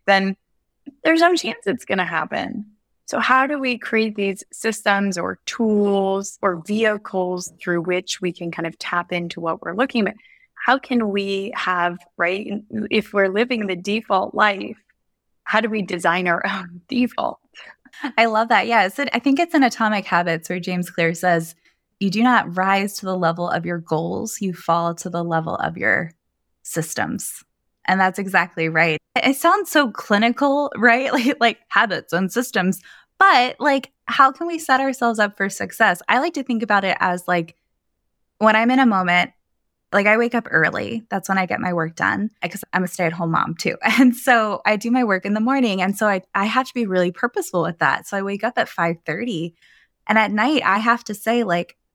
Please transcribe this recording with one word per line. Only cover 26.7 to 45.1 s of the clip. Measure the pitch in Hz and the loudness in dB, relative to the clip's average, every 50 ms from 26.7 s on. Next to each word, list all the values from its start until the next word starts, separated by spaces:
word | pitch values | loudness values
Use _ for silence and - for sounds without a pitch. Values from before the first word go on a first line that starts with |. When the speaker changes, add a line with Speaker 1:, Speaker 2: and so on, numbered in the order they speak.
| - 170 160 - - - 101 78 - 202 - - - - - _ _ _ _ _ _ _ - | -6 -6 -6 -4 -4 -4 -4 -4 -4 -6 -8 -10 -12 -14 -20 _ _ _ _ _ _ _ -2
Speaker 2:
And | - 185 190 | -2 0 2
that's | 190 185 180 - | 2 0 0 -2
exactly | 196 190 190 180 175 180 - 175 160 160 | -6 -2 0 0 0 0 -2 -4 -2 0
right. | 160 160 170 165 156 151 _ _ - | 2 2 2 2 0 -2 _ _ -4
It | 247 - 269 269 | 0 0 0 0
sounds | - - 339 381 415 370 - | 2 2 2 2 2 0 0
so | - 311 285 226 | 2 2 2 2
clinical, | - - - - 214 202 226 240 240 - 285 285 277 285 294 - - | -2 -8 -2 0 2 2 2 2 0 2 2 2 2 2 0 -2 -2
right? | - 214 240 233 254 269 - - | 2 4 6 6 6 2 0 0
<laughs> | |
Like, | 269 226 262 285 - | 0 2 0 2 4
like | 233 233 - _ _ - | 2 2 2 _ _ -2
habits | - 202 226 208 180 151 - - - | 2 2 2 2 0 -4 -6 -2 -2
and | 175 190 185 | 0 0 0
systems. | - 233 254 - - 208 180 185 180 - _ - - - _ _ _ - | -2 -2 -4 -2 -2 0 0 0 0 -2 _ -20 -20 -20 _ _ _ 2
But, | 381 392 339 254 247 254 - - | 4 6 6 6 4 2 -2 -2
like, | 247 294 277 277 - - _ _ - - | 0 2 2 0 -2 -6 _ _ -10 -6
how | 226 - 269 269 | 4 6 6 4
can | 262 - 339 339 | 4 2 -6 -6
we | 339 320 | -6 -6
set | 320 - 262 254 | 0 0 2 2
ourselves | 269 269 254 - 247 233 226 220 | 2 0 -2 0 0 0 2 2
up | 208 202 - - | 0 0 0 -2
for | 196 202 | -4 -4
success? | - - 202 185 - - 226 202 180 175 - - | -4 -6 -8 -8 0 2 2 2 2 0 0 0
I | 208 247 | 2 2
like | 294 349 339 | 2 0 -2
to | 302 254 | -4 -4
think | - 240 220 226 | -2 -2 -2 0
about | 208 208 196 196 | 2 2 2 2
it | 190 175 - | 0 0 0
as, | - 185 180 180 - - | 0 0 0 -2 0 0
like, | 180 175 165 165 - _ _ _ _ _ _ _ _ _ _ _ _ _ _ _ _ - | 0 0 0 -4 -10 _ _ _ _ _ _ _ _ _ _ _ _ _ _ _ _ 0
when | 208 220 214 | 2 4 4
I'm | 220 233 240 | 4 4 2
in | 254 262 | 4 4
a | 262 | 4
moment, | 233 208 190 185 175 175 180 180 - _ _ _ _ _ _ _ _ _ _ _ - - | 4 4 2 0 2 2 0 0 -2 _ _ _ _ _ _ _ _ _ _ _ -2 0
like, | 202 202 208 | 2 2 4
I | 214 226 | 4 4
wake | 240 240 247 | 2 0 0
up | 233 233 - | -2 -4 0
early. | - 160 160 - - - - 202 233 226 220 - | 0 2 2 2 0 -2 -6 -6 -6 -8 -8 -6
That's | - 190 - - | -6 -6 -2 -2
when | 190 190 | -2 -2
I | 185 | 0
get | 180 196 - | -2 -2 -4
my | - 180 | -2 -2
work | 175 170 160 165 165 | -2 -2 -2 -4 -2
done, | - - - - 196 202 220 _ - | -2 0 0 0 -2 -4 -6 _ -6
'cause | - 175 - 196 - - - | -10 -8 -8 -10 -12 -4 -2
I'm | 185 185 | -2 -2
a | 175 | -2
stay-at-home | - - 180 160 170 170 170 165 | -2 -2 -2 -2 -2 -2 -2 0
mom | 160 - - - 170 | 0 0 0 -2 -4
too. | - - 185 - - | -4 -4 -4 -4 -2
<laughs> | - 220 220 233 | -2 0 4 6
And | 269 247 240 | 6 6 4
so | - - 277 247 226 220 214 202 - - | 2 2 4 4 4 4 0 -2 -2 0
I | 208 214 | 0 0
do | 202 214 233 | 0 0 0
my | 240 262 247 | 2 2 2
work | 214 | 2